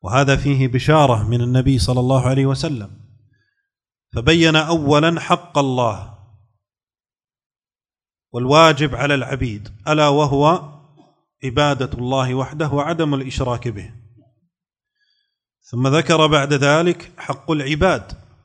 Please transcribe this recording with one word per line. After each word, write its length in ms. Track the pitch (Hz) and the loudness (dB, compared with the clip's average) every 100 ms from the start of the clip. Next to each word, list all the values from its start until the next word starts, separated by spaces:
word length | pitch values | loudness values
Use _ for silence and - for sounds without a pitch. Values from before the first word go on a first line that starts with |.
وهذا 360 | 92 123 143 139 | -2 0 2 2
فيه 320 | 139 139 131 | 0 0 0
بشارة 600 | 123 - 156 139 113 104 | 0 2 4 4 2 0
من 120 | 120 | -2
النبي 380 | 120 127 131 131 | 0 0 2 0
صلى 220 | - 127 | 0 0
الله 280 | 127 135 127 | 2 0 0
عليه 180 | 135 135 | 0 0
وسلم، 440 | 135 165 135 98 - - _ _ _ _ _ _ _ _ _ _ | -2 -4 -6 -10 -18 -20 _ _ _ _ _ _ _ _ _ _
فبين 420 | - 120 165 165 156 | -4 0 2 4 2
أولًا 640 | 156 165 143 147 160 165 | 0 -2 2 2 2 -2
حق 380 | - 175 - 151 | -2 -4 -2 -2
الله 600 | 139 127 120 95 95 - - _ _ _ _ _ _ _ _ _ _ _ _ _ _ _ _ _ _ _ _ | -2 0 -2 -4 -12 -20 -20 _ _ _ _ _ _ _ _ _ _ _ _ _ _ _ _ _ _ _ _
والواجب 640 | 120 123 147 160 147 147 | -6 2 6 6 4 -2
على 200 | 120 143 | -2 -2
العبيد، 540 | 143 120 135 127 104 - - - | -2 -2 -6 -6 -8 -14 -14 -4
ألا 200 | 156 151 | 2 2
وهو 680 | 143 147 139 147 175 - - _ _ _ _ _ _ | 2 2 2 2 2 -4 -20 _ _ _ _ _ _
عبادة 540 | 135 123 147 135 127 117 | -6 -2 0 0 -4 -6
الله 360 | 123 135 127 | -4 -2 -2
وحده 340 | 127 127 151 156 | -4 -6 -6 -4
وعدم 460 | 143 143 170 156 | -2 -4 -2 -2
الإشراك 540 | 139 131 - 127 123 123 | -2 -4 -6 -4 -4 -6
به، 260 | 101 87 - - _ _ _ _ _ _ _ _ _ _ _ _ _ _ _ _ | -10 -14 -20 -20 _ _ _ _ _ _ _ _ _ _ _ _ _ _ _ _
ثم 160 | 117 131 | -2 2
ذكر 400 | 147 165 160 156 | 2 2 2 4
بعد 260 | 147 139 | 2 2
ذلك 600 | 143 139 151 175 170 - - | 0 2 2 2 -2 -8 -20
حق 320 | - 156 - | -10 -10 -4
العباد 640 | 156 170 156 185 147 - - - _ | -4 -2 0 0 0 -6 -20 -20 _